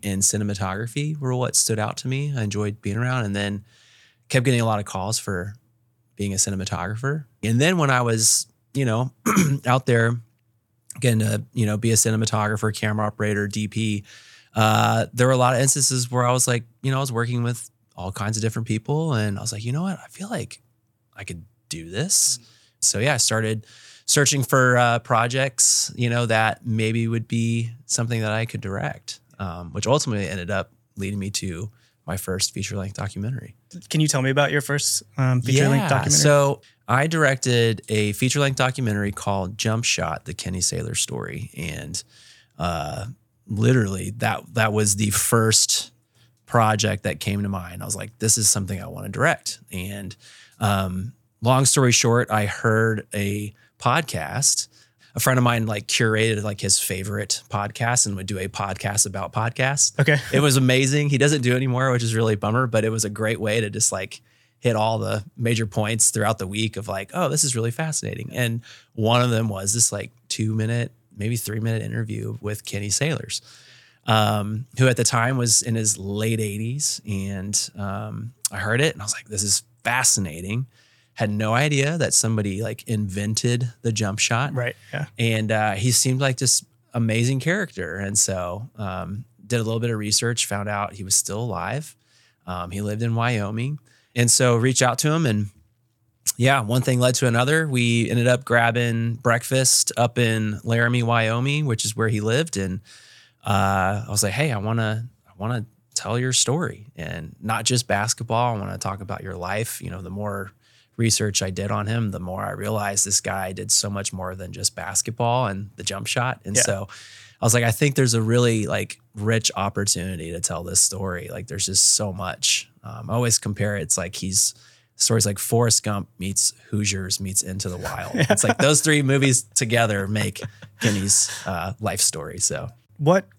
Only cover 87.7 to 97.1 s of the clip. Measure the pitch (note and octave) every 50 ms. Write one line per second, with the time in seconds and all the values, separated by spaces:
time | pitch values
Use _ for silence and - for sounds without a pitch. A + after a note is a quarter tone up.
87.7 | - - F2+ D#2+ D#2+ F#2+ G2+ G2 G2+ G#2 - - F#2+ F#2 F2+ F2 F2+ G2 A2+ C3+
88.7 | _ - G#2+ F#2+ F#2 F2+ F2+ E2 G2 G#2 B2+ - _ _ - G#2 B2 A#2+ A2+ A2
89.7 | A2+ A#2 A2+ A#2+ A#2 G#2+ G#2+ G#2 A2 - - A#2+ A#2+ - - - G2+ G2+ G2+ G#2
90.7 | G#2 G2+ G2+ G#2 - G2+ G2 F#2+ G2 - - - G2 G#2+ A#2+ A#2+ G2 E2+ E2+ G2
91.7 | A2+ C#3+ D#3 - - _ _ _ _ _ _ _ _ _ _ - F2+ F2+ F2 E2+
92.7 | F2 F#2+ G#2 G#2 G#2 A2 A#2 A#2 A2+ A2+ A#2 A#2+ B2 G#2+ G2+ G2 A2 A2 A#2+ C3+
93.7 | D3 D3 _ _ _ _ _ _ _ A#2+ A#2+ A#2+ - - C3 B2 A#2+ A#2 A2+ C3
94.7 | B2+ - C3 B2 A#2 A#2+ - D3+ D3+ E3 E3 C3+ A2 G#2 G2+ G2+ - _ _ _
95.7 | _ _ _ _ _ _ _ _ _ _ _ - - - A#2+ C3 C#3 C3+ A2+ G2+
96.7 | A#2+ C3 B2 - B2+ B2 B2 B2+